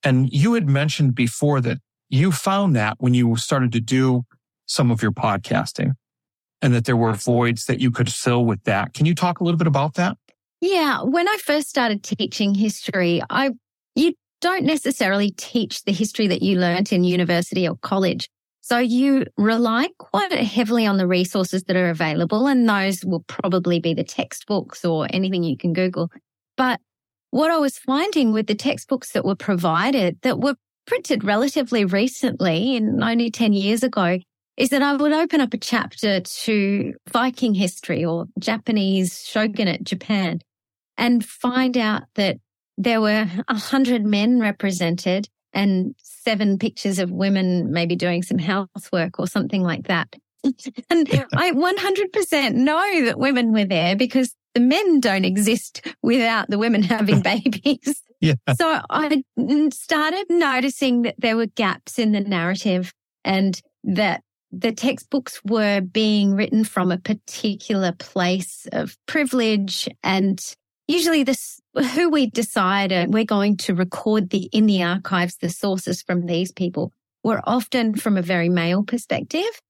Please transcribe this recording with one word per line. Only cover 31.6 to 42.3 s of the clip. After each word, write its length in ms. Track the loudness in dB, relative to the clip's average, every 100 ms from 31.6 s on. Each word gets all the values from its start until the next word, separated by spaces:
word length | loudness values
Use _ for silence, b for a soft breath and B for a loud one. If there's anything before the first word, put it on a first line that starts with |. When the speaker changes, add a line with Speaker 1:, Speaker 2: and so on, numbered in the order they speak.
| 0 0 2
Speaker 2:
recently, 880 | 2 0 0 -4 0 0 0 0 0
in 260 | 0 0
only 260 | 0 0 -2
ten 240 | 0 2
years 300 | 2 2 0
ago, 360 | 0 0 0 0 -4 _ _ -4
is 120 | 0
that 120 | 2
I 140 | 2 2
would 180 | 2
open 260 | 2 2 0
up 140 | 0
a 40 | -2
chapter 640 | -4 -4 -4 -4 -2 0
to 720 | -4 -8 -2 0 0 0 -4 -8 -6
Viking 440 | -2 0 0 0
history 500 | 0 0 -4 -6 -4
or 220 | -2 -4 -6 -6
Japanese 840 | -4 -4 -2 0 2 0 0 -4 -6
shogunate 580 | -2 -2 0 -2 -2
Japan 580 | -6 -8 -2 -2 -2 -4 _ _ _ _ _ -4
and 260 | 0 0
find 540 | 0 -6 -4 0 0 0
out 260 | 0 -2 -6 -2
that 220 | -2